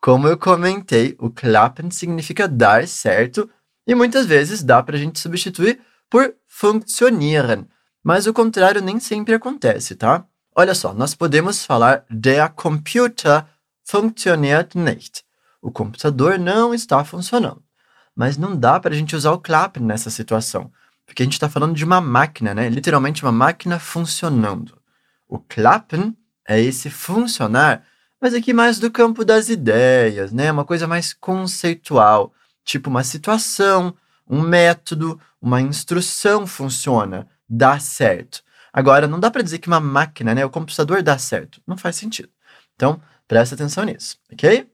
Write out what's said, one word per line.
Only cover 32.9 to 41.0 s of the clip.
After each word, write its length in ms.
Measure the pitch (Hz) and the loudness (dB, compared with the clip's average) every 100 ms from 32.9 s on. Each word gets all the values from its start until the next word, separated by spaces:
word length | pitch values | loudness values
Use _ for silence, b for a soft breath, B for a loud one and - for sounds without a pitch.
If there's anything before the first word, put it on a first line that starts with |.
uma 140 | 123 | -4
situação, 920 | 131 156 151 220 220 - 196 190 180 180 _ _ _ | -4 -6 -2 -2 -2 0 2 2 0 -6 _ _ _
um 140 | 139 | -2
método, 800 | 160 175 170 170 - 160 160 160 b b | 2 4 4 2 -4 -6 -6 -8 b b
uma 200 | 120 123 | -2 0
instrução 840 | 135 147 - 175 175 - 208 208 196 | 0 -4 -4 -4 -4 -2 0 0 -2
funciona, 840 | - 135 123 - 120 98 92 95 _ _ | -8 -8 -6 0 0 0 -6 -14 _ _
dá 300 | 117 131 143 | 2 2 2
certo. 640 | 147 - 120 90 - - _ b b | -4 -2 0 0 -6 -20 _ b b
Agora, 360 | - 135 135 147 | -2 4 4 4
não 100 | 160 | 0
dá 120 | 214 | -2
pra 120 | 247 | -2
dizer 160 | 185 160 | -6 -6
que 100 | - | -2
uma 120 | 170 | 0
máquina, 540 | 151 139 156 - 117 | 0 -2 -2 -4 -2
né, 100 | 120 | -2
o 60 | 135 | -2
computador 520 | 147 156 - 147 190 | -4 -10 -4 -2 0